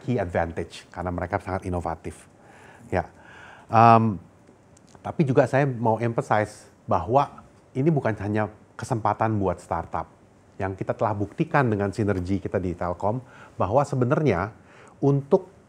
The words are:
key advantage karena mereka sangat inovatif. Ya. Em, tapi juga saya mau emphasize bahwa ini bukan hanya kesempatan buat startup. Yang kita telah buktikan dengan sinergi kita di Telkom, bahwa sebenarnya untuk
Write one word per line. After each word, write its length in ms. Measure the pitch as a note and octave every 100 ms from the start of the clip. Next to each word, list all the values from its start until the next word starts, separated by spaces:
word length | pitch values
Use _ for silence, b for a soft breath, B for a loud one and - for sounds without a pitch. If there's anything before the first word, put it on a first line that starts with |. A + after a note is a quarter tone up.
key 160 | - A#2+
advantage 720 | F2+ F2+ E2+ E2 E2 - -
karena 240 | F2+ F2+
mereka 240 | F2 F2+ G2+
sangat 240 | - F#2 F#2+
inovatif. 560 | F2 D#2+ E2 - - - - B B B B B
Ya. 160 | F#2 E2 - B B B B B
Em, 480 | A2+ A#2 A2+ A2+ F2 - - - _ _ - - -
tapi 180 | F#2+ - C3+
juga 160 | C3
saya 240 | B2+ C3 C#3+
mau 320 | A#2 A#2 A2
emphasize 680 | A#2 A#2 C#3+ A2 G#2 - - _ -
bahwa 560 | F#2+ E2 C3 C#3 - - - _ B2+
ini 160 | D3+
bukan 240 | C#3+ A2+ G2+
hanya 260 | G2+ G#2+ G#2 - -
kesempatan 640 | - - A#2 G#2+ G#2 A2 G#2+
buat 240 | F#2 E2+
startup. 480 | - E2+ D#2+ E2+ - - - _ _ -
Yang 240 | G2 F#2+
kita 160 | - A#2+
telah 160 | A2
buktikan 560 | G#2 G2+ - D#3 D3 B2+
dengan 240 | G2+ G2+
sinergi 480 | F#2+ G2+ F#2 F2 G2
kita 160 | - G2+
di 160 | F2+
Telkom, 480 | E2 F2 F2 G2 B2+ B B B -
bahwa 240 | F#2+ B2+
sebenarnya 720 | C#3+ C3 A#2+ D#3+ D3 E2+ G#2 - B B B -
untuk 480 | C#3 C#3 C#3 F#3+ - -